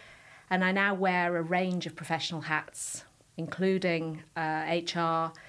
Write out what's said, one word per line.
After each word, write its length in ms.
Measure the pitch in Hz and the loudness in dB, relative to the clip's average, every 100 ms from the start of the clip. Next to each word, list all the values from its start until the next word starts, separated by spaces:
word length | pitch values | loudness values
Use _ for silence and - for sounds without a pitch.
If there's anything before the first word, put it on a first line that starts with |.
| - - - - - | -20 -20 -20 -14 -2
and 160 | 185 185 | 2 4
I 80 | |
now 200 | 196 202 | 4 2
wear 440 | 190 190 180 175 175 | 4 2 4 2 2
a 40 | |
range 440 | 165 180 185 180 165 | 2 2 2 0 -4
of 100 | - | -8
professional 460 | 151 160 - 160 | -4 -2 -2 -4
hats, 640 | 139 151 - - - - - - - - | -2 -2 -2 -10 -8 -10 -14 -20 -16 -8
including, 840 | 160 - 190 190 180 165 160 156 - 170 | -6 0 0 2 2 0 -2 -8 -10 -4
uh, 280 | 156 156 156 | -2 -2 0
H 300 | 170 170 175 | -2 0 0
R 340 | 165 165 165 - | 2 2 0 -6